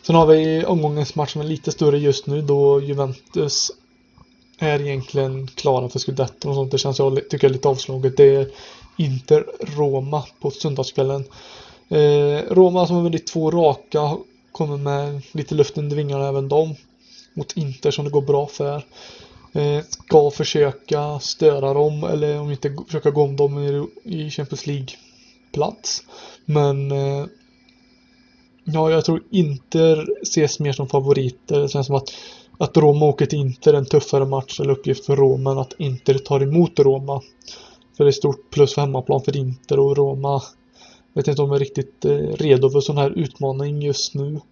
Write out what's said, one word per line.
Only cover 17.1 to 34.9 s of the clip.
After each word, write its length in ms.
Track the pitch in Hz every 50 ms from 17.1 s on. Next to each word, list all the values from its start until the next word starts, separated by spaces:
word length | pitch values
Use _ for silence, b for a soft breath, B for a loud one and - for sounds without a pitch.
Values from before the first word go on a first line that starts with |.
| B B B B _
Mot 240 | 160 143 - -
Inter 340 | 180 151 139 131 - - 147
som 140 | 139 - 143
det 60 | 147
går 100 | 143 147
bra 260 | 139 143 143 139 143
för. 360 | 143 - - 147 143 143 147 - B B B B B B B B B B B B B _
Eh, 300 | 151 147 147 147 147 156 -
ska 420 | - - - - 175 156 147 147
försöka 880 | 143 - 156 - - 151 147 139 131 - _ - 156 147 147 147 147 139
störa 540 | - - - - 160 151 143 139 135 139 139
dem, 300 | 143 151 151 151 147 156
eller 360 | 175 165 151 147 147 147 147
om 120 | 147 147
inte 180 | 143 131 - 143
g-, 140 | 139 143 -
försöka 240 | - 160 151 - 151
gå 120 | 139 151 147
om 120 | 139 139
dem 240 | 139 143 139 143 143
i, 280 | 143 143 143 143 147 165 _ - _
i 260 | 226 180 160 151 151
Champions 380 | - - 143 - 147 131 -
League-plats. 1400 | 147 143 139 131 127 - - _ _ _ _ _ _ _ _ _ _ - 143 147 - - - - - - - _ B B B B B B B B
Men, 460 | - 151 151 143 143 139 139 139 139
eh, 340 | 139 139 139 139 139 139 143 170 - _ _ _ _ _ _ b b b b b b b b b b b b b b b b b _ _ _
ja, 280 | - 156 160 160 160
jag 140 | 160 160 151
tror 180 | - 165 - - -
Inter 880 | - 185 170 147 143 135 _ _ - 160 160 160 160 156 156 - - -
ses 380 | - - - 165 151 135 - -
mer 140 | 151 143 131
som 140 | - 143
favoriter. 720 | 131 - 139 135 139 143 139 131 127 123 _ _ - 147 143
Det 100 | 143 139
känns 180 | 139 143 135
som 80 | 131 139
att, 140 | 135 131 B B B B B B B B B B
att 200 | _ 156 - -
Roma 280 | 165 151 147 143 147 151
åker 200 | 147 139 - 147
till 140 | - 156 147
Inter 340 | 139 131 123 _ - 151 147
är 40 |
en 80 | 143 135
tuffare 400 | - - 147 143 - - 139 135
match 340 | 135 139 135 131 - - -
eller 120 | 143 139
uppgift 340 | 135 - - 131